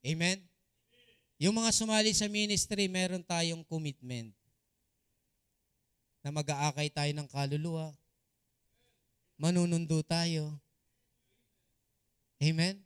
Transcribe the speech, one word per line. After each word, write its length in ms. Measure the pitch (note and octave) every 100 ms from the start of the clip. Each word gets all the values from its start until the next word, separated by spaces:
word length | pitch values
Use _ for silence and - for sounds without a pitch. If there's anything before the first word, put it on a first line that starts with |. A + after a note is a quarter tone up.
Amen? 400 | B2+ D#3+ F3 G3 F3+ _ _ _ _ _ _ _ _ _
Yung 160 | E3
mga 160 | A3 A3+
sumali 400 | G#3+ A3 A3 G#3+
sa 160 | E3+ G#3
ministry, 640 | G#3 G#3 G3+ - G3+ G3
meron 320 | F#3 F#3 F#3
tayong 400 | E3+ E3+ E3+ E3
commitment 720 | D#3+ D#3+ D#3 C3+ B2 B2 A2+ G2 _ _ _ _ _ _ _ _ _ _ _ _ _ _ _ _ _ _ C#3+
na 80 |
mag-aakay 560 | D3+ D3 C#3+ D3 C#3 D3+
tayo 220 | D3+ D3
ng 140 | D3 C#3+
kaluluwa, 640 | C#3 C#3 D3 D#3+ D#3+ D#3 C#3+ _ _ _ _ _ _ _ _ _ _ _ _ _ _
manunundo 640 | D#3 F3+ F3 E3+ E3 D#3+
tayo. 560 | D#3 E3 E3+ D#3+ D3+ D3 _ _ _ _ _ _ _ _ _ _ _ _ _ _ _ _ _ _
Amen? 400 | D3 D#3+ F3 G3